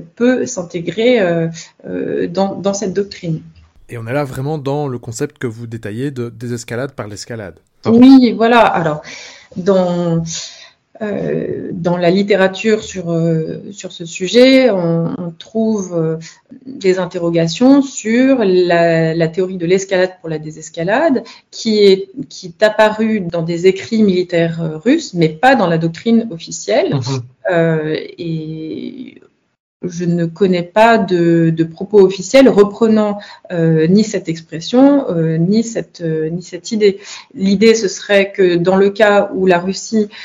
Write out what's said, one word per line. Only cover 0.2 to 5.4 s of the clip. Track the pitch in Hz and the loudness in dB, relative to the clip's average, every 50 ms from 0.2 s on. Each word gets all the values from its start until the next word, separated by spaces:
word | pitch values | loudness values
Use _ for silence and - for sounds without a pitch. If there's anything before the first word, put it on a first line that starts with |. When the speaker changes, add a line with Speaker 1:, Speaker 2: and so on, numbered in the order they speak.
| 240 247 254 - - | 2 2 2 0 -2
Speaker 1:
s'intégrer, | - - 185 170 165 - 175 165 170 170 220 226 254 254 226 | -6 -6 -8 -10 -8 -8 -10 -8 -6 -4 0 2 2 2 2
euh, | 185 170 170 165 165 165 165 165 - - _ _ - | 2 0 0 -2 -2 -4 -6 -10 -16 -20 _ _ -14
euh, | - 180 - - - - - 185 | -10 -8 -6 -6 -4 -4 -4 -4
dans, | 180 175 190 196 196 190 | -4 -2 -2 -2 -2 -4
dans | 190 175 202 | -4 -4 -4
cette | 196 202 - 190 180 | -4 -4 -6 -6 -4
doctrine. | 196 202 - - - - 170 156 160 - - - - - _ _ _ _ - | -4 -6 -6 -8 -12 -8 -8 -8 -8 -10 -14 -20 -20 -20 _ _ _ _ -16
Speaker 2:
Et | 127 117 | -14 -12
on | 113 | -8
est | 113 | -6
là | 127 147 147 | -4 -4 -4
vraiment | 131 131 131 131 147 160 151 | -4 -6 -8 -6 -6 -6 -6
dans | 131 139 139 147 147 139 | -4 -4 -4 -4 -4 -6
le | 123 120 | -6 -8
concept | - 120 117 - - - - | -10 -10 -8 -6 -8 -8 -8
que | - | -8